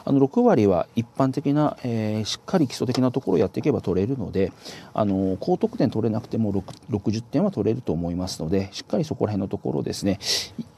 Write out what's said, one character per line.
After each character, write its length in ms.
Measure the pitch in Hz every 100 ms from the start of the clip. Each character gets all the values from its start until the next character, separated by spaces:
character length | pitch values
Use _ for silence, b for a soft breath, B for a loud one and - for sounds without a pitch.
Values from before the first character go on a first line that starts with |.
| -
あ 60 |
の、 80 | 139
六 240 | 135 240
割 240 | 240 156 101
は 200 | 87 - -
一 100 | 117 -
般 140 | 135
的 220 | 131 143
な、 240 | 147 151 -
え 380 | 127 113 107 107
ー、 40 | 107
し 140 | -
っ 40 | -
か 120 | 190
り 100 | 135
基 40 |
礎 160 | - 123
的 120 | 123
な 120 | 127
と 100 | 135
こ 100 | -
ろ 40 | 165
を 20 |
や 80 | 95
っ 40 |
て 100 | -
い 40 |
け 80 | 156
ば 100 | 110
取 180 | - 90
れ 60 | 104
る 100 | 135
の 140 | 90
で、 200 | 92 92 B B B B
あ 120 | - 104
の、 320 | 95 95 95
高 180 | - 180
得 200 | 226 -
点 120 | 135
取 140 | 110
れ 60 | 113
な 100 | 110
く 80 | -
て 100 | 113
も 140 | 107
六、 140 | 98 - - -
六 220 | 110 113
十 100 | 107
点 220 | 117 139
は 80 | 196
取 160 | 151 107
れ 60 |
る 80 | 113
と 120 | -
思 180 | 82 85
い 40 | 87
ま 120 | 90
す 140 | -
の 80 | 80
で、 200 | 95 95
し 100 | -
っ 20 | -
か 120 | 208
り 60 | 151
そ 100 | -
こ 120 | 107
ら 60 |
辺 80 | 104
の 60 | 98
と 100 | 98
こ 140 | 127
ろ 60 | 135
を 40 |
で 100 | -
す 100 | -
ね、 160 | 98 92 B B B B -